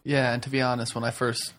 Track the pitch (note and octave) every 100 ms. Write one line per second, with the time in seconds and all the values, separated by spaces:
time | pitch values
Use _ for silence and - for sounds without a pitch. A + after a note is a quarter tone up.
0 | C#3 C#3+ B2+ A#2+ C3 C3+ B2+ B2 A#2 A#2
1 | A#2 - A#2+ A#2 -